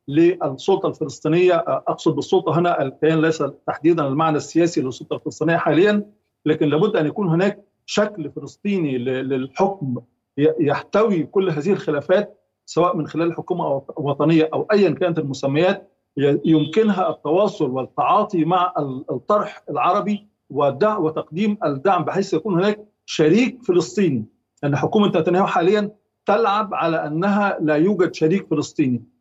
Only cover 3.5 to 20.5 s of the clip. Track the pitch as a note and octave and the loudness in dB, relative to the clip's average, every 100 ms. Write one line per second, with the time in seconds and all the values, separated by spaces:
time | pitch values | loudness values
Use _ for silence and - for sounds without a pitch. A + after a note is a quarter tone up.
3.5 | - - - D#3 E3 C#3 C#3 D#3+ D3 C#3 | -6 -10 -2 2 2 0 0 0 0 -2
4.5 | D#3+ E3+ E3 B2+ - - C3 - - D#3 | 0 2 0 -4 -6 -10 -10 -8 -4 -2
5.5 | E3 D#3+ D3+ G#3 G#3 - _ _ _ D3+ | 0 2 4 4 2 -4 _ _ _ -2
6.5 | D#3 D3+ D3 G3+ F#3 D3+ F3 F#3 D#3+ G3+ | 0 2 2 2 0 -2 -2 0 0 0
7.5 | - _ _ - G3+ G#3 F#3 C#3+ D3+ C#3 | -4 _ _ -6 -2 -2 -4 -12 -12 -16
8.5 | - G3+ G3 D3+ B2+ B2 B2+ C3 C3 C3 | -10 -4 -2 -2 -2 -2 -4 -2 -4 -4
9.5 | - G3 G3 C3+ A#2+ - _ _ - D3+ | -2 -2 -2 -6 -8 -10 _ _ 0 0
10.5 | D#3 C#3+ C#3+ - G3+ A3+ F3 C#3 G3 F#3+ | 2 0 -2 -2 0 2 0 -2 -2 0
11.5 | D3 E3 E3+ - C#3+ C#3+ F#3+ G3+ - _ | -2 -2 -2 -2 -4 0 0 0 -10 _
12.5 | _ - D#3+ F3 F3+ D3 D#3+ E3+ E3 - | _ -6 0 0 0 -4 -2 -2 -4 -6
13.5 | F3 D#3 C#3 - - C#3+ - D3 E3 D#3 | -4 -2 -4 -6 -6 -4 0 2 4 2
14.5 | C#3 - G#3 F#3 - F3+ D#3 C#3 C3 C#3 | -2 0 2 2 2 -2 -2 -4 -4 -2
15.5 | D3 F3+ G3 - _ _ - C#3+ D3 E3 | 0 0 0 -6 _ _ -2 0 2 2
16.5 | D#3 D3 G#3+ A3 F#3 E3+ D#3 D3 F3 G#3 | 2 2 0 2 2 -2 -4 -2 2 0
17.5 | G3 C#3 C3 B2 - C3 G3 G#3 F3 D#3 | 0 -4 -4 -6 -2 2 2 0 0 0
18.5 | F3+ F3+ F3 C#3 C3 - B2+ - G#3 - | 2 0 -2 -6 -8 -8 -6 0 0 -2
19.5 | - - C3 D#3 G3+ G3+ G#3 _ _ - | -10 -10 -2 0 0 -2 -6 _ _ -10